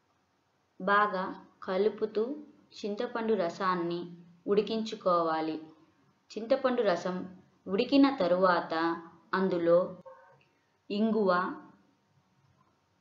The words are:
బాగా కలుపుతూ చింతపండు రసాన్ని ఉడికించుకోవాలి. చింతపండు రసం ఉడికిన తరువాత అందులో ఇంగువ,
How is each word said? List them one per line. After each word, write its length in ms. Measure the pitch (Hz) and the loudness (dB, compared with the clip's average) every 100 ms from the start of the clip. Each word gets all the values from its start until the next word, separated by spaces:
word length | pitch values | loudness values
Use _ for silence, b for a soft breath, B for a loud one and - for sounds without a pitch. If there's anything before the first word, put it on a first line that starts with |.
| _ _ _ _ _ _ _ _ | _ _ _ _ _ _ _ _
బాగా 440 | 190 202 208 190 190 - - _ | 0 2 2 0 -6 -10 -18 _
కలుపుతూ 600 | - 185 214 214 214 202 233 302 - - _ - | -6 0 0 0 -4 -2 -4 -6 -14 -20 _ -10
చింతపండు 580 | 208 208 240 233 220 | -8 -6 -6 -4 -2
రసాన్ని 680 | 208 180 - 190 180 170 170 175 - - - - | 0 0 -2 -2 0 -2 -4 -8 -14 -20 -14 -2
ఉడికించుకోవాలి. 1080 | 202 214 220 220 208 190 175 165 160 160 156 - - _ _ _ _ _ | 0 0 -4 -6 -4 0 2 2 0 -4 -6 -10 -20 _ _ _ _ _
చింతపండు 500 | 214 226 269 262 240 | -12 -2 0 2 0
రసం 340 | 208 170 185 180 - - _ _ - | 0 0 -2 -6 -8 -14 _ _ -6
ఉడికిన 380 | 196 247 277 277 - | -2 2 6 4 4
తరువాత 580 | 175 180 185 170 170 165 165 165 - - _ | 0 4 4 4 0 -2 -2 -2 -8 -20 _
అందులో 460 | 190 190 175 170 175 185 - - - - _ _ _ _ _ _ | -2 0 2 4 4 4 -6 -18 -20 -20 _ _ _ _ _ _
ఇంగువ, 420 | 202 220 220 196 180 196 - - - _ _ _ _ _ _ _ _ _ _ _ _ | 0 2 2 2 2 0 -6 -14 -20 _ _ _ _ _ _ _ _ _ _ _ _